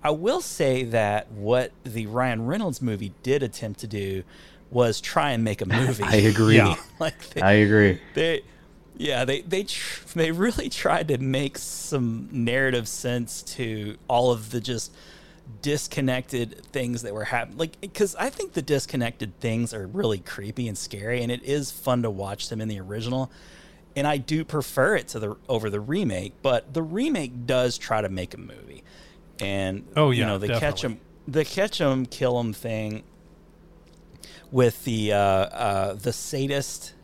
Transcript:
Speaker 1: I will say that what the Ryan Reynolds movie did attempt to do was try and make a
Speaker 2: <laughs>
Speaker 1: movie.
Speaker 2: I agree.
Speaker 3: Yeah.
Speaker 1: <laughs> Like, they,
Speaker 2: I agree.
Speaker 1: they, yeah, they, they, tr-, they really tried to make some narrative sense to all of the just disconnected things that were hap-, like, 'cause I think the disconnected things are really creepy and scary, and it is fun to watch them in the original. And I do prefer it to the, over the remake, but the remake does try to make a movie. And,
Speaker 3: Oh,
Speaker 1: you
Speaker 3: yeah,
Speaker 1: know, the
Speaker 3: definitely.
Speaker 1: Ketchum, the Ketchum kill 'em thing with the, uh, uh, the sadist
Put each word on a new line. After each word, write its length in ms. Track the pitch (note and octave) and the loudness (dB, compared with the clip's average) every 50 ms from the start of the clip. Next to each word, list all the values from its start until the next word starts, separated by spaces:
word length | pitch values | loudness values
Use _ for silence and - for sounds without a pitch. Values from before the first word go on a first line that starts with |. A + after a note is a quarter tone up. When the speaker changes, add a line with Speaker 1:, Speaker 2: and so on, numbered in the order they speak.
| - | 2
Speaker 1:
I 60 | D3+ | 0
will 300 | D3+ D#3 E3+ G#3+ C#4 F#4 | 0 2 2 0 0 0
say 440 | - - - - E3 C3+ C3 B2+ C3 | -2 -6 -2 0 2 2 4 2 0
that 460 | A#2 A2+ A#2 G#2+ G#2 G#2 G#2+ G#2 - A2+ | 2 2 2 4 4 2 0 -2 -4 -10
what 400 | G#2 G2+ G#2+ A#2+ B2+ B2+ - - - - | -6 2 2 4 4 2 0 -6 -12 -14
the 240 | C3 A2 A2+ A2 | -8 -6 -6 -6
Ryan 400 | G2+ G#2+ A#2+ B2+ B2+ A#2+ A2 A2+ | -4 0 0 0 0 0 -2 -2
Reynolds 340 | A#2+ D#3+ G#3 A3+ F3+ C3+ - | -2 -2 -2 -2 -2 -4 -2
movie 320 | C3+ A#2+ G#2+ F#2+ G2+ G2 - - - | -2 -2 -2 -2 -4 -8 -10 -8 0
did 180 | B2+ C3+ D3 C#3 | 0 2 2 2
attempt 380 | A2+ G2+ - - A2 G#2 - | -2 -4 -6 -8 -8 -8 -8
to 60 | - A2 | -10 -8
do 340 | G#2 G#2 G2 G2 F#2+ F#2+ F2+ - - - - - - - - - | -6 -4 -4 -4 -4 -6 -6 -10 -16 -20 -20 -20 -20 -20 -20 -4
was 300 | - B2 B2 A#2 G#2+ - | 4 4 4 4 4 0
try 320 | - - - E3+ D3+ D3 C3 | -4 -2 0 2 2 2 2
and 100 | A2+ A2+ | 0 0
make 180 | A2 G2+ - | 0 0 -2
a 60 | A2+ | 0
Speaker 2:
<laughs> 0 | |
Speaker 1:
movie. 380 | - A#2 A2+ C3 B2+ C3 G#2 G2+ | 0 2 2 2 2 2 0 0
Speaker 2:
I 100 | - G#2+ | 4 4
agree. 400 | G#2+ G2+ A2 G#2 G#2+ A2 A2 A2 | 6 6 6 6 6 6 8 8
Speaker 3:
Yeah. 200 | G#2+ G#2 F#2 E2+ - - | 8 8 6 4 0 -6
Speaker 1:
<laughs> 140 | - - - | -16 -8 -4
Like, 280 | E2 D#2+ - - - - | -4 -4 -4 -8 -18 -10
they, 100 | - - F2+ | -4 2 4
Speaker 2:
I 100 | F#2+ G2+ | 6 8
agree. 460 | G#2+ G#2+ G#2 G#2+ G#2+ G#2 G2 F2+ D#2+ - - - | 8 8 8 8 8 8 8 6 2 -4 -6 -2
Speaker 1:
they, 280 | D2+ D#2 E3 E3 C3+ - - - - - - - - - - - | 0 0 2 0 -2 -4 -10 -20 -20 -20 -20 -20 -20 -20 -20 -10
yeah, 280 | - - D3+ C#3 A#2+ C3 | -6 -4 -2 0 0 2
they, 180 | B2 C3+ D3 - | 2 0 -2 -2
they, 220 | F3 E3 F#3 G#3 | -2 -2 -2 -2
tr-, 420 | - - - - - - - - - - | -4 -6 -8 -6 -8 -10 -10 -12 -8 0
they 160 | E3+ D#3+ D#3+ | 0 2 2
really 380 | E3 E3+ F#3+ A#3+ A3+ - D#3+ - | 2 2 2 2 2 0 -4 -4
tried 400 | - - - F#3+ E3 E3+ D#3+ D3+ | -6 -2 0 2 2 2 2 0
to 100 | C#3+ B2+ | 0 0
make 400 | C3+ C3 C3 C3 C#3+ C#3 - - | 2 0 0 0 0 -2 -4 -8
some 720 | - - - - - - - C#3 B2 A#2 A2+ A2+ - - | -10 -10 -10 -10 -8 -4 -2 -2 0 -2 -2 -4 -8 -8
narrative 560 | - C3 A#2 A#2+ A#2+ C3 C3+ C3 B2+ A#2+ A2+ | -4 -2 0 2 2 2 2 4 2 0 -2
sense 560 | - - - - B2 B2 B2 A#2+ A2 - - - | -4 -8 -6 -4 -2 -2 -2 -4 -6 -8 -12 -12
to 540 | - - - B2+ A2+ A2 G#2+ G#2 G#2 - - - | -12 -8 -6 -6 -4 -4 -6 -6 -8 -10 -12 -6
all 240 | - B2 A#2+ B2 B2+ | 0 2 4 6 6
of 220 | B2 A2+ A2 A2 A#2 | 4 2 0 -6 -6
the 80 | A#2+ | -6
just 320 | G#2 B2 B2 A2+ - - - - - - - - - - - - - - A2 G2+ - | -4 -2 -4 -4 -6 -8 -12 -20 -20 -20 -20 -20 -20 -20 -20 -20 -20 -20 -18 -8 -4
disconnected 1000 | D3 D3 C#3 - - - - C#3 C3 B2+ B2+ C3 - - B2 A#2+ A2 - - - - - | -2 -2 -2 -2 -4 -4 -2 0 0 0 -2 -4 -4 -4 -4 -4 -4 -6 -16 -20 -8 -6
things 300 | C#3 B2+ A#2+ B2 A#2 A#2 | -4 -4 -2 -4 -4 -6
that 120 | A2 G2+ | -6 -6
were 100 | G#2+ G#2 | -6 -4
hap-, 260 | - - A#2+ A2+ - G#2 | -2 -2 -2 -2 -4 -4
like, 200 | B2 E3 D#3+ - - - G3+ - | -6 -6 -6 -6 -12 -14 -12 0
'cause 200 | - G#3 G3 - - | 0 0 0 0 -4
I 120 | F#3+ C4+ | -4 -6
think 220 | - - G#4 F#4 - | -4 -6 -10 -6 -4
the 100 | F3 C#3+ | -6 -2
disconnected 800 | C3+ D3 C#3 - - - C#3 A#2+ A#2 - - - G#2 - - | 0 0 0 0 -2 -2 -2 -2 -2 -4 -6 -10 -10 -10 -6
things 320 | - A#2 A2+ A2+ A#2+ A2 - | -4 -2 0 0 -2 -2 -4
are 120 | A2 F#2+ | -8 -10
really 320 | F#2 A2 F#3+ G3+ A2+ G#2+ F#2+ | -6 -4 -2 0 0 0 0
creepy 500 | E2+ - - - G2+ G#2 A2 - B2 A2+ | -4 -10 -12 -10 -10 -10 -6 -6 -6 -6
and 80 | G#2 - | -6 -8
scary, 440 | - - - G2+ G2+ A2 B2 B2 A#2+ | -10 -10 -10 -8 -4 -4 -2 -2 -2
and 100 | A#2 B2 | -2 -4
it 100 | B2 - | -4 -2
is 280 | C3 C#3 D3 C#3 C3 - | -2 -2 -2 -2 -4 -10
fun 300 | - - C3+ B2+ A#2+ A#2 | -6 0 0 0 2 0
to 80 | A2+ | -2
watch 380 | G#2 F#2+ G2 G2 G2+ G2+ - - | -2 -4 -6 -6 -6 -8 -8 -8
them 100 | A#2+ A2 | -6 -6
in 80 | A2 A2 | -4 -6
the 100 | G#2+ G2 | -6 -8
original. 500 | F#2 F#2 G2+ A2 A2 A#2+ B2+ C3 C3 B2+ - - - - - - - - - - - - - | -8 -8 -8 -6 -4 -4 -2 -2 -4 -6 -8 -18 -20 -20 -20 -20 -20 -20 -20 -20 -20 -10 -6
And 100 | C#3+ C#3 | -2 0
I 120 | D3 D3+ C#3+ | 0 0 -2
do 260 | B2 - D#3 D#3+ D#3+ | -2 -2 -2 -2 -2
prefer 500 | - - D3+ C3 - - - C3 F3 G#3+ | -2 -4 -4 -4 -2 2 2 4 4 4
it 120 | E3 A2 - | 2 0 -4
to 100 | - A#2+ | -8 -6
the, 180 | G#2+ G2+ G#2 - - - | -6 -6 -6 -8 -4 -2
over 220 | C3 A2+ A2 G#2+ | -2 0 0 -2
the 100 | G2 G#2 | -4 -4
remake, 540 | G#2 A#2+ D3+ F#3+ G#3 C3+ G2 F2+ F#2+ G#2 - - - | -4 -2 -2 0 0 0 -2 -2 -6 -8 -10 -2 0
but 300 | C#3 B2+ A#2 - - C3+ | 2 2 2 0 -2 -4
the 80 | D#3+ D#3+ | -4 -4
remake 640 | D#3 E3 G3+ B3+ D#4+ D4+ G3 D3 B2 B2 B2 A#2+ | -2 -2 -2 0 0 0 -2 -2 -4 -8 -8 -2
does 320 | A#2+ C3 B2+ B2+ B2 A#2 - | 0 2 2 2 2 0 -4
try 220 | - - A2+ A2 G#2+ | -4 -2 -2 0 0
to 60 | F#2+ | -2
make 240 | F#2+ F#2 F2+ - - | -2 -4 -6 -6 -8
a 40 | - | -14
movie. 460 | - - - - - - C#2 - - - - - - - - - - - - - | -16 -16 -18 -18 -18 -18 -20 -20 -20 -20 -20 -20 -20 -20 -20 -20 -20 -20 -12 -8
And, 460 | - G2 G2 G2 G2 F#2+ F#2+ G2+ - - - | -6 -4 -2 -2 -2 -2 -4 -4 -8 -4 2
Speaker 3:
Oh, 140 | D3+ D3+ C#3+ | 4 4 4
Speaker 1:
you 100 | B2+ A#2 | 4 4
Speaker 3:
yeah, 60 | G#2+ | 2
Speaker 1:
know, 120 | G#2+ G2+ F#2+ | 2 0 0
the 100 | G2+ G#2 | 0 0
Speaker 3:
definitely. 180 | A#2 A#2 D#3 D3 C#3 | 0 0 0 0 -2
Speaker 1:
Ketchum, 280 | - - C3 A2+ - - - - - - | -2 -4 -4 -6 -6 -12 -20 -20 -18 -12
the 180 | - C3 D#3 D3+ | -2 0 0 0
Ketchum 640 | - - F#3+ F#3+ G#3+ - - F3 C#3 C3+ C3 B2+ | 0 0 -2 -2 -2 0 0 2 2 2 2 -2
kill 320 | A#2+ - - C#3 B2 B2 A#2+ | -4 -4 -2 0 0 2 2
'em 140 | A#2+ A2+ G#2+ | 0 -2 -4
thing 500 | - - A#2 A2+ A2 G#2+ G#2+ G#2+ A2 - - - - - - - - - - - - - - - - - - - - - - - - - - - - - - | -6 -6 -6 -4 -4 -4 -4 -6 -8 -12 -16 -20 -20 -20 -20 -20 -20 -20 -20 -20 -20 -20 -20 -20 -20 -20 -20 -20 -20 -20 -20 -20 -20 -20 -20 -20 -20 -16 -2
with 340 | - B2+ B2+ A#2 - - - | 4 6 6 6 4 2 -4
the, 280 | B2 A#2 A2 G#2+ G#2+ G#2 | -2 0 0 2 4 4
uh, 60 | G2+ | 6
uh, 760 | G2+ G2 F#2+ F#2+ G2 - - - A#2+ G#2 G2+ G2 F#2+ G2+ F#2+ | 6 6 6 4 2 2 0 -2 -2 0 2 2 0 0 -2
the 180 | G#2 F#2+ A#2+ A2+ | -4 -4 -4 -4
sadist 840 | - - - - C#3 C3+ C#3 C#3 C#3 C#3 - - - - - - - | -4 -6 -6 -4 -2 -2 0 0 -2 -2 -4 -8 -12 -14 -16 -20 -20